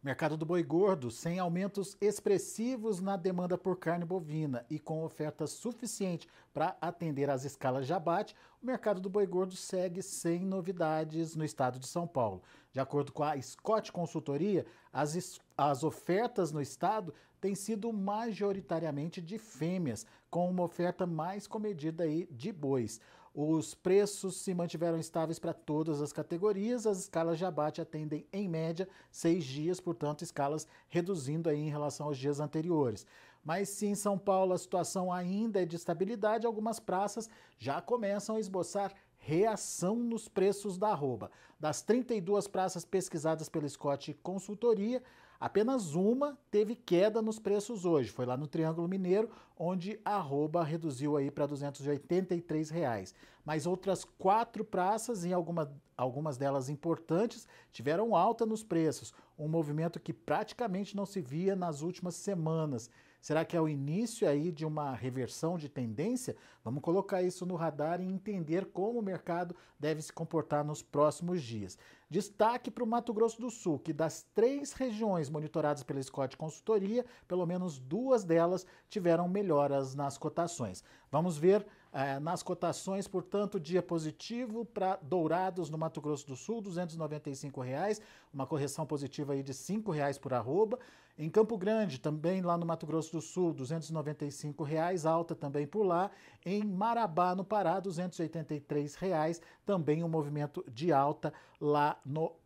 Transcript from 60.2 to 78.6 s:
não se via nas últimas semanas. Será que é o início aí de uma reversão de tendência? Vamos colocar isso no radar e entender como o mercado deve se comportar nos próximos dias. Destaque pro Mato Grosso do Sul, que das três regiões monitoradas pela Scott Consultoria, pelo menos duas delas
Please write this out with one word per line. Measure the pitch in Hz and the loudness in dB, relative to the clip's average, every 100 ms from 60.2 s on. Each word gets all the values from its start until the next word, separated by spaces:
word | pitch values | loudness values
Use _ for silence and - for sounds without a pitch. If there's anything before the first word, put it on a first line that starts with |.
| - 156 214 - 240 185 202 | 0 0 0 -4 -2 -2 -4
não | 202 196 | -4 -4
se | 196 | -6
via | 127 147 185 190 | -4 0 0 0
nas | 175 143 | -2 -4
últimas | 160 175 180 | -6 -4 -8
semanas. | 165 - 190 160 160 156 123 110 - - _ | -6 -4 -2 0 0 0 -2 -6 -20 -20 _
Será | - 151 | 0 0
que | 160 170 | 2 2
é | |
o | 160 | 2
início | 147 139 165 226 - 185 | 0 -2 0 -2 2 4
aí | 143 165 | 4 2
de | 156 | -2
uma | 156 151 143 | -4 -2 -4
reversão | 123 127 127 120 - 160 175 | -2 -4 -2 -4 -2 -2 -2
de | 147 | -6
tendência? | - 120 107 180 247 - - - - | -4 -4 -2 -2 -2 -4 -8 -12 -12
Vamos | 113 139 | -6 -4
colocar | 156 185 196 190 | 2 2 2 0
isso | 180 180 | 0 -2
no | 180 175 | -4 -2
radar | 165 147 151 175 | -2 0 0 0
e | |
entender | 185 190 190 196 156 170 190 | -2 -4 -4 -4 0 0 0
como | - 202 240 | -2 0 0
o | |
mercado | 202 175 - 170 175 175 - _ | -2 -4 -2 -2 -2 -8 -16 _
deve | 147 156 | -2 -2
se | 156 | -4
comportar | - 165 160 151 147 | -6 -2 0 2 2
nos | 147 151 | 2 -4
próximos | - 143 151 - 175 180 | -2 6 6 4 -2 -2
dias. | 123 113 95 - - - _ | -2 -6 -6 -10 -20 -20 _
Destaque | 160 202 - 214 240 247 | -2 -2 2 4 4 -6
pro | - 233 | -4 0
Mato | 233 233 | 0 0
Grosso | 214 226 220 | 2 2 2
do | 240 | -8
Sul, | - 180 147 | -4 -2 -2
que | - | -2
das | 151 160 - - | -2 -2 -2 -6
três | - 233 285 277 | 2 4 2 -6
regiões | - 262 208 220 180 139 | -4 -4 0 0 0 0
monitoradas | 156 151 160 151 143 | -4 -2 0 0 0
pela | 131 139 | -2 -6
Scott | 135 - 131 - | -4 -4 -4 -4
Consultoria, | 160 - - 220 190 233 240 - - | -10 -8 0 2 2 0 -2 -10 -4
pelo | 180 | -2
menos | 170 180 185 139 | 0 0 -2 -6
duas | 131 175 262 247 | -4 -2 4 4
delas | 185 165 170 180 | 6 6 6 2